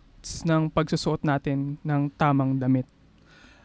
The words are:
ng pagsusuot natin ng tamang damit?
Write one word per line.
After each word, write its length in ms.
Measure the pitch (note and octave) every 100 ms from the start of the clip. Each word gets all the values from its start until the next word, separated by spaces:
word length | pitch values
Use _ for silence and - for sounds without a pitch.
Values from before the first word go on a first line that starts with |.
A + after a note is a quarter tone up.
| - - - -
ng 240 | E3 D#3+ D#3
pagsusuot 560 | E3 D#3+ D#3+ E3 D#3
natin 560 | D#3 C#3 D3 C#3 C#3+ C#3+
ng 320 | D3+ C#3+ C#3+
tamang 480 | - D3+ C#3 C3 C3+
damit? 240 | B2+ C3 - _ - _ - - - -